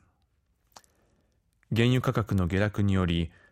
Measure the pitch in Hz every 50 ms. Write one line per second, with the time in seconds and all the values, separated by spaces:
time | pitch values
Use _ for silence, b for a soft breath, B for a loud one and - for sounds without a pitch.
0 | _ _ _ _ _ _ _ _ _ _ _ _ _ _ - b b b b b
1 | b b b b b b b b b _ _ _ _ - 117 110 117 123 127 127
2 | - 131 120 120 104 - 101 95 90 85 92 95 104 101 - - 101 101 95 95
3 | 92 85 85 85 82 - b b b b